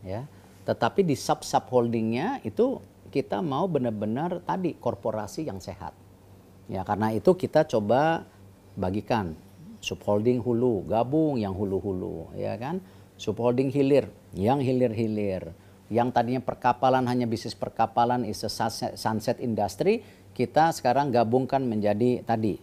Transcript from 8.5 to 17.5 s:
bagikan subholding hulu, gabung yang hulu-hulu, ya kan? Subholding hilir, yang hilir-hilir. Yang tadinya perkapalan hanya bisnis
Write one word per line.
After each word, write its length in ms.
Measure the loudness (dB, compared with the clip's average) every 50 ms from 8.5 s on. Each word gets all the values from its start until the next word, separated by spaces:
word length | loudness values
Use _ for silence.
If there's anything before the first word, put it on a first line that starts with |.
| -20 -20 -20 -16 -8
bagikan 560 | -4 -2 -2 -2 -2 -2 0 0 0 0 -2 -6 -10 -14 -20 -20 -20 -20 -20 -20 -12
subholding 640 | -10 -10 -10 -6 0 0 2 2 4 4 2 2 2
hulu, 420 | 0 0 2 2 2 2 0 -2 0
gabung 480 | 0 0 0 2 2 2 2 2 0 0
yang 160 | -2 -2 -2
hulu-hulu, 760 | -2 -2 -2 -2 -2 -2 -2 -4 -4 -4 -6 -8 -10 -12 -12 -10
ya 220 | -8 -6 -6 -6 -6
kan? 220 | -6 -6 -6 -6 -8 -10 -20 -20 -20 -20 _
Subholding 560 | -10 -6 -6 -4 0 2 2 2 2 0 0 2
hilir, 380 | 2 4 6 6 4 4 2 -8 -18 -20 -14 -6
yang 240 | 0 2 2 2 2
hilir-hilir. 920 | 2 0 2 2 0 0 0 0 -2 -2 0 -2 -2 -2 -2 -4 -6 -10 -16 -18 -20 -20 -20 -20 -12
Yang 220 | -2 0 0 0 2 2
tadinya 300 | 0 0 2 -2 -4 -4
perkapalan 640 | -6 -8 -2 0 0 0 4 4 4 4 4 2
hanya 240 | 2 0 0 0 0
bisnis 240 | -2 -4 -6 -8